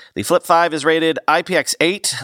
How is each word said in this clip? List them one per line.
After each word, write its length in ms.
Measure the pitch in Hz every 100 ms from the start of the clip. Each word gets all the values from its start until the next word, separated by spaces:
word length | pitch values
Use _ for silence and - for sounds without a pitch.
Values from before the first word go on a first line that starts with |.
| -
The 80 | -
Flip 200 | 101 170
five 300 | - 165 170
is 140 | 151 143
rated 320 | 160 160 160 -
I 140 | 160
P 120 | 175
X 220 | 175 135 -
eight 340 | 160 202 - 131